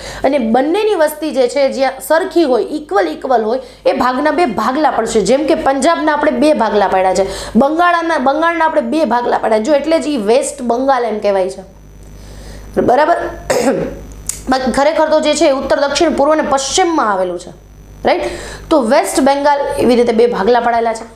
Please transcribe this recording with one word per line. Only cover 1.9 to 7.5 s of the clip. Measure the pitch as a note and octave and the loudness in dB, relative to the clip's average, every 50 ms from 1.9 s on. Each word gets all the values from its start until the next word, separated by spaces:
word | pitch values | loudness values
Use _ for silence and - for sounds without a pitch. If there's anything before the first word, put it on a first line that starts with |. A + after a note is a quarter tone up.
| - - - - | -2 -4 -2 0
સરખી | D#4 E4 F#4+ F#4+ - E4+ E4 | 0 0 0 0 0 2 2
હોય, | C4+ B3+ A3 F#3+ | 2 2 0 0
ઇક્વલ | G3 - D4+ D4+ - F4+ G4+ F#4+ D#4 | -2 -4 -8 -6 -2 0 0 0 0
ઇક્વલ | D#4 - - C4 C4 A#3 A3+ | -4 -6 -4 0 0 0 0
હોય, | G#3+ A#3+ C4 - - - - - | 0 -4 -4 -6 -10 -10 -4 -2
એ | C4 C#4 | 0 0
ભાગના | C4 B3+ B3 C4 B3+ D4 D#4 | 2 0 0 0 0 0 0
બે | D4 C#4+ F4 | 2 2 0
ભાગલા | C#4 G3+ A3+ A3 - C4 D4+ D#4 C4+ | 0 0 -2 -2 -2 0 0 0 0
પડશે. | - - A3 A3 - A3 | 0 0 -2 0 0 0
જેમ | F#3+ F3 B3 C#4 D#4 | 2 2 2 2 2
કે | C4+ E4 | 2 0
પંજાબના | - - C#4 C#4 C#4 B3 E4 E4 D#4+ D4+ D#4 D4 | 0 2 0 0 2 2 0 0 2 0 -2 0
આપણે | D4 D4 D4+ | 0 0 0
બે | C4 A#3 C4 D4+ D4+ | 0 2 2 2 2
ભાગલા | G#3+ A3+ G#3+ G3+ G#3 G3 F#3 | 2 0 0 2 2 2 2
પાડ્યા | G3 F#3 F#3 F#3 F#3 | 2 2 2 2 2
છે, | F#3+ F#3+ F#3+ - - - - | 0 0 -2 -4 -10 -8 -2